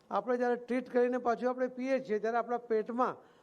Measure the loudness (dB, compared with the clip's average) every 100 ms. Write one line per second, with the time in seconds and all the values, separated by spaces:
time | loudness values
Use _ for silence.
0 | _ -2 0 0 2 0 0 -2 0 2
1 | 2 2 0 0 0 0 -4 -4 0 0
2 | 0 -2 0 0 0 -4 0 0 0 0
3 | 0 0 -12 -20